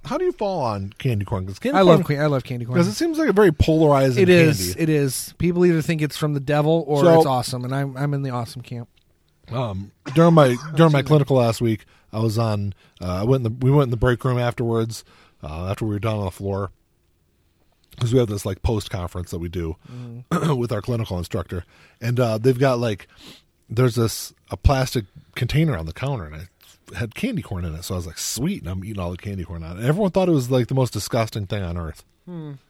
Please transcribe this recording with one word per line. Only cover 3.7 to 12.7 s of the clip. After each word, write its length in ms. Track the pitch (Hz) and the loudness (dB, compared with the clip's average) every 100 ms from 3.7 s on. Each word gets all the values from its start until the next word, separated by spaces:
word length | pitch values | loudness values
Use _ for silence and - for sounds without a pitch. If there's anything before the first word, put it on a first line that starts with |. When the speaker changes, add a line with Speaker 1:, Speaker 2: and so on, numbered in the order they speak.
| 160 156 139 135 123 | 4 6 6 4 4
Speaker 2:
It 80 | 180 | 6
is. 440 | 175 160 139 90 | 8 6 4 -4
Speaker 1:
candy. 80 | 95 | -2
Speaker 2:
It 80 | 160 | 0
is. 440 | 151 139 - - - | 2 0 -2 -10 -2
People 260 | 165 175 180 | 0 4 4
either 160 | 165 | 4
think 200 | 147 160 | 0 -2
it's 140 | 151 - | -2 -2
from 160 | 151 | -2
the 60 | 143 | -2
devil 440 | 135 147 151 165 139 | 0 0 2 2 2
or 140 | 147 | 4
Speaker 1:
So 160 | 170 165 | 8 8
Speaker 2:
it's 80 | 156 | 6
awesome, 400 | 127 - 127 123 | 0 -2 -6 -6
and 80 | |
I'm, 240 | 135 139 127 | -4 -6 -4
I'm 160 | 147 143 | -2 -2
in 80 | |
the 80 | 139 | -4
awesome 300 | 123 117 127 | -6 -8 -12
camp. 260 | 120 120 120 _ _ _ _ _ - | -12 -12 -14 _ _ _ _ _ -8
Speaker 1:
Um, 400 | 113 113 95 101 _ - | -6 -4 -6 -10 _ -4
during 200 | 143 170 165 | 4 6 8
my, 200 | 139 123 156 147 | 6 2 -4 4
during 160 | 165 | 4
my 80 | 147 | 4
Speaker 2:
Excuse 40 | |
me. 0 | |
Speaker 1:
clinical 340 | 135 151 139 131 | 4 2 4 2
last 240 | 117 113 | 2 2
week, 240 | 117 110 - _ _ | 0 -2 -6 _ _
I 60 | 110 | -2
was 180 | 113 107 | -2 0
on. 360 | 117 104 101 | 0 -2 -4